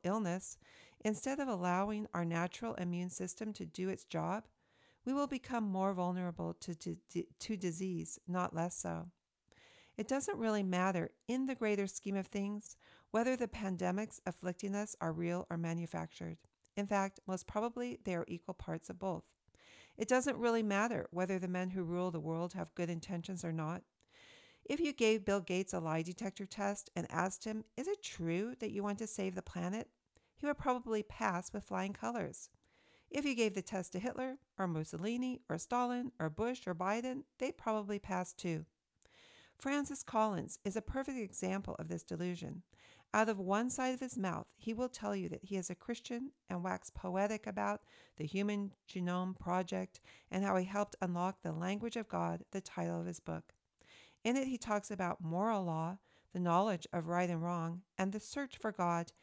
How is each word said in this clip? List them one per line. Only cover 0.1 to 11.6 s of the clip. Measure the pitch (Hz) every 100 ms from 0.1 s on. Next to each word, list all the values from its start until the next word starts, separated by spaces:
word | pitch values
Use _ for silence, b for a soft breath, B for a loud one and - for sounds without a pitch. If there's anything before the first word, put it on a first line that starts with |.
| 220 185 185 - - B B B B
instead | 214 202 262 277
of | 269
allowing | 190 180 180 208 214 214
our | 175
natural | 170 170 180 - 233
immune | - 175 175 180
system | - 185 - 214
to | 202 160
do | 180 185
its | 185
job, | - 165 165 208 - b b b b b
we | 247
will | 277 277
become | 262 - 240
more | 208 190 196
vulnerable | 180 180 180 180 170 170
to, | - -
to, | 160 175 170 _ 175 - -
to | - 202
disease, | 180 165 190 165 165 - -
not | 180 180
less | 165 175 -
so. | 175 165 175 _ _ _ _ B B B B -
It | 214
doesn't | 277 403 392
really | 226 208
matter, | 190 180 190 180 - _ -
in | 254 269
the |
greater | 254